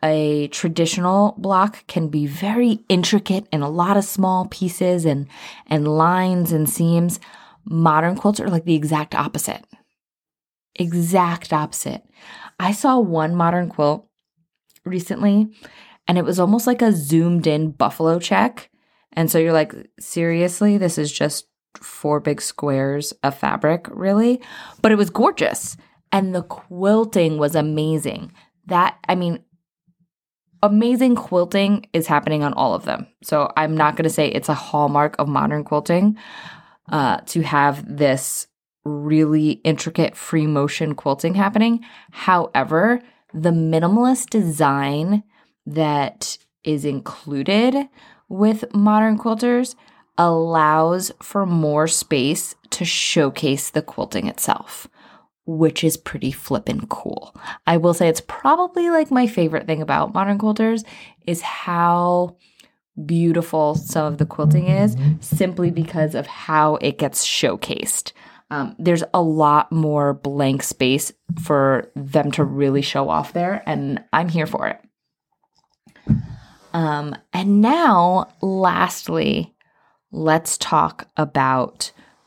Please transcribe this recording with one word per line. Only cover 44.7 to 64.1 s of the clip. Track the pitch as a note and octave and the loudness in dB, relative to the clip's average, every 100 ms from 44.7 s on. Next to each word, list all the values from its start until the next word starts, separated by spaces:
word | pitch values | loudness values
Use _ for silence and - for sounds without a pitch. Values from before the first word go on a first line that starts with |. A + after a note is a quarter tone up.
| C#3 C#3 D3 E3 G#3 - _ _ _ - | 0 -2 -2 0 -2 -2 _ _ _ -8
that | D3+ D#3 D3 C3+ - - - _ _ | -2 0 0 -2 -6 -12 -12 _ _
is | - D3+ | -4 -2
included | D3 C#3 - - - C#3+ C#3+ G3+ B3 C4+ C4+ _ - - _ | -2 -6 -8 -14 -8 -4 0 2 2 0 -4 _ -20 -20 _
with | F#3 G#3+ G#3+ - | 0 0 0 -2
modern | G#3 G#3 G#3+ A3 G#3+ | 2 4 4 2 0
quilters | A#3 A3 A#3+ A#3+ B3+ - _ _ _ - | -2 -2 0 0 -2 -8 _ _ _ 0
allows | F3 E3 E3 E3 D3+ D#3 D#3+ F3+ - - | 2 2 0 2 4 4 2 0 -4 -12
for | - G3+ | -6 -4
more | F#3+ E3+ D3+ D3 D#3+ | 0 2 2 2 0
space | - - D3 C3 D#3+ - - _ | 0 0 0 0 -2 -6 -14 _
to | - | -8
showcase | E3+ - - - C#3+ C3+ D3+ C3+ - | -4 -2 0 2 0 0 -2 -2 -2
the | D#3 | -6
quilting | D3+ - G2+ - G#3 | -6 -8 -8 -6 -6
itself, | - - - - - - _ - - _ _ | -4 -2 -2 -6 -18 -20 _ -20 -20 _ _
which | - D#3+ D#3+ D#3 | -8 0 2 2
is | D#3+ - | -2 -2
pretty | - - C3 | -6 -8 -6
flippin' | C3+ - B2 - - - | -8 -6 -4 -4 -6 -6
cool. | - - - - - - - - | -10 -8 -10 -12 -18 -16 -6 0
I | E3+ | 2
will | E3+ | 2
say | E3+ E3+ | 2 2
it's | D#3+ | 0
probably, | - - C4+ D#4+ F4+ F4+ E4+ | -6 -4 0 2 0 -2 0
like, | E4 D#4 | 2 2
my | B3+ A#3+ | 2 0
favorite | G#3+ E3 D#3+ - | 0 0 -2 -4
thing | D#3 | -4
about | D#3 C#3+ D3 | -2 -2 0
modern | F#3+ G3 G3+ | -2 -2 0
quilters | G#3+ G#3+ A3 A3+ G#3+ - - _ - | 0 0 0 -2 -6 -18 -20 _ -6
is | E3+ | -6
how | - - - F3 E3+ F3 F3 F3 F3+ F3 _ _ _ _ _ - D3+ | -6 -10 -6 0 2 4 2 2 0 -6 _ _ _ _ _ -12 -2
beautiful | E3+ E3+ E3 E3 D#3+ D3+ | 2 2 2 0 0 0
some | D#3+ - E3 D3+ | 0 -4 -4 -2